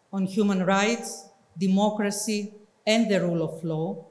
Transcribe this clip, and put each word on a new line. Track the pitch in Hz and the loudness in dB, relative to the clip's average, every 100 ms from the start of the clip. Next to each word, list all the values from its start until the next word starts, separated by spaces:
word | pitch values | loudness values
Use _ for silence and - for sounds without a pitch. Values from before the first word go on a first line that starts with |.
| _ | _
on | 196 | -4
human | 185 190 202 190 | -2 0 2 2
rights, | 180 196 208 233 - - - _ _ - | 2 2 2 0 -4 -12 -16 _ _ -4
democracy, | 190 190 208 214 202 202 - 208 208 - - _ - | 2 4 2 0 -2 -2 -4 -4 -6 -12 -20 _ 0
and | 226 208 | 2 4
the | 190 | 2
rule | 175 170 | 0 -2
of | 160 - | -2 -4
law. | 165 156 165 - - | -4 -4 -4 -6 -14